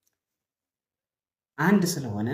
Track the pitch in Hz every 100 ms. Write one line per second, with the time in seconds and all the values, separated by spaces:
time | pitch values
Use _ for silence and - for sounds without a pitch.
0 | _ _ _ _ _ _ _ _ _ _
1 | _ _ _ _ _ - 165 202 170 -
2 | 123 104 113